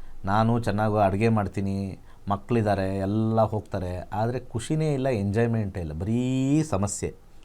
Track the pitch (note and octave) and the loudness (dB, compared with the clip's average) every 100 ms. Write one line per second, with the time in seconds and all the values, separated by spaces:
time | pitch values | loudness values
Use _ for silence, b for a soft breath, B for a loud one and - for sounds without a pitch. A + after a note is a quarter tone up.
0 | b b F#2+ G#2 A2+ A#2+ A#2 G2+ A2 G#2+ | b b 0 2 4 2 0 0 2 4
1 | G2 G2 A2+ A2+ F#2+ G#2 G2 G2 G2 - | 4 4 4 4 0 -2 -4 -4 -6 -8
2 | b b - G2+ - A#2 G#2 G2 F#2+ G2 | b b -4 -4 0 2 2 2 0 -2
3 | F#2+ G#2+ A2 A2+ G#2+ G#2+ - G2 F2+ F2+ | 0 0 2 2 2 0 -6 -6 -4 -6
4 | - G2+ A#2 - - A#2 - D#3 D#3 C#3 | -6 -2 -2 -2 -6 -8 -2 0 0 0
5 | C3 A#2 G2+ G#2 A#2 A2+ G2+ F#2 D#2+ D#2 | 0 0 0 2 2 2 -2 -4 -6 -4
6 | F#2+ A#2 B2+ C3 C3+ D3+ D#3 A#2 G2+ - | -2 0 0 0 2 2 2 0 -2 -2
7 | E2 - - b | -6 -8 -20 b